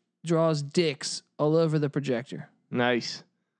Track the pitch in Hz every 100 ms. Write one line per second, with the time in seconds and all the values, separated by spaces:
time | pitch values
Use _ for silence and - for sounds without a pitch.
0 | _ _ 160 165 165 151 143 180 160 139
1 | - - - - 151 160 165 156 147 143
2 | 139 117 - - - _ _ 123 123 120
3 | - - - _ _ _